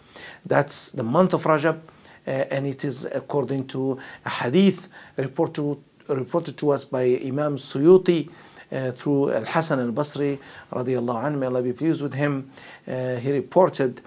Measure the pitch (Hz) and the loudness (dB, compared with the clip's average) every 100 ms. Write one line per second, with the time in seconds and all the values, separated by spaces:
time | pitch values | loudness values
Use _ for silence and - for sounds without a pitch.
0 | - - - - - 139 143 - - - | -20 -20 -20 -14 0 0 2 -2 -6 -4
1 | 113 151 185 170 - 156 160 151 - - | 0 2 4 2 2 2 2 -2 -8 -20
2 | - - - 135 135 139 139 135 143 127 | -20 -16 -6 -4 -2 -2 -4 -4 -6 -6
3 | - 131 - 147 135 139 135 135 135 131 | -6 -8 -4 -2 -2 -4 -4 -4 -4 -4
4 | - - - - 120 151 196 190 - - | -8 -14 -10 -4 2 6 6 4 -6 -20
5 | - - 131 - 160 160 147 143 - _ | -14 -6 -4 0 -2 0 -4 -4 -10 _
6 | - 135 123 170 165 - 147 139 - 127 | -6 -4 -2 -2 -2 -2 0 0 0 0
7 | 127 123 135 135 151 139 - 135 156 185 | 2 2 0 -2 -2 -4 -4 2 8 8
8 | 185 170 143 - - - - 135 131 127 | 8 0 0 -12 -20 -20 -10 -4 -4 -4
9 | 147 139 143 - 110 165 151 139 120 113 | 0 2 2 0 0 0 0 0 0 -2
10 | 147 139 143 139 - - - - 127 127 | -4 -2 -2 -4 -10 -20 -10 -6 -2 -2
11 | 120 117 139 143 131 127 123 123 156 139 | -2 -2 -2 -2 -2 -2 -2 -2 -2 -2
12 | 143 127 147 139 131 - - - - 127 | -4 -2 -2 -2 -6 -18 -20 -18 -8 -6
13 | 127 123 127 143 - 175 180 - 131 - | -4 -4 -2 -2 2 4 4 4 -2 -2